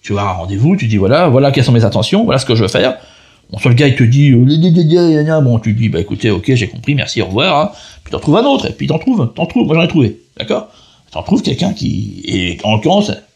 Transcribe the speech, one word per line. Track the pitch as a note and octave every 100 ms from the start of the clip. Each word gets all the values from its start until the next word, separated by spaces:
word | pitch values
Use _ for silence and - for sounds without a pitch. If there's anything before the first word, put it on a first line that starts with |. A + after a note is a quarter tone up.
tu | -
vas | G#2
à | G2+
un |
rendez-vous, | F2+ F2+ G2+ C3+ F#3+
tu | A#2
dis, | G#2
voilà, | F#2+ C#3+ F3
voilà | B2+ C#3
quelles | C3+
sont | B2+
mes | A#2+
intentions, | A2 - - G3
voilà | A3+ C3+
ce | -
que | A2+
je |
veux | F#2+
faire. | - - - - _ _ _ _
Bon, | G#2
soit | C#3
le | A#2+
gars, | D3
il | A#2+
te |
dit, | A#2+ C3 C#3+
euh, | A#2+
les, | B2+ D#3
les, | F3+
les, | E3+
les, | D#3
les, | F3 E3+ D#3
les, | D3+ D#3+
bon, | C3 A#2
tu | A2+
dis, | G#2+ A2+
bah, | E2
écoutez, | F2 - A2+
ok, | F#2+ -
j'ai | B2+ G2
compris, | - B2+
merci, | C#3+ - -
au | F#2+
revoir, | G2 F3 D3
hein. | D#3+ - - -
Puis | -
t'en | -
trouves | - E3+
un |
autre, | C#4 - -
et |
puis | - -
t'en | D#3+
trouves, | - A#3 A#2+
t'en | - E3+
trouves, | - C#3+
moi | D#3+
j'en |
ai | E3
trouvé, | E3 A#2 - _ -
d'accord ? | - - - - - _ _
T'en | -
trouves | - A#3
quelqu'un | - B2+ -
qui, | - - G2 G#2 F#2
et | - G2 F2+ F2
en | G#2
l'occurrence | A2 D#3+ G3 G#3 - _